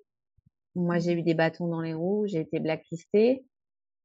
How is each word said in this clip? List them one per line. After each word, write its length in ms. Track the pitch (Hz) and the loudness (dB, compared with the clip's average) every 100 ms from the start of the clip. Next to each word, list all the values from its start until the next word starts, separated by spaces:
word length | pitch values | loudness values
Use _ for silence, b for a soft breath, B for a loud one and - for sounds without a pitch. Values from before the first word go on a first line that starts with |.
| _ _ _ _ _ _ _ 180 | _ _ _ _ _ _ _ -4
Moi, 220 | 175 175 | 0 0
j'ai 160 | 170 | 0
eu 80 | 170 | 0
des 140 | 170 165 | 0 2
bâtons 320 | 160 160 175 | 0 0 -4
dans 140 | 165 | -4
les 120 | 165 | -4
roues, 320 | 160 180 208 208 | -4 -2 -2 -2
j'ai 140 | 165 | -2
été 200 | 156 - | -2 -4
blacklistée. 880 | 156 160 - 165 - 208 233 262 - _ _ _ _ _ | -2 -4 -6 -14 -2 4 4 2 -4 _ _ _ _ _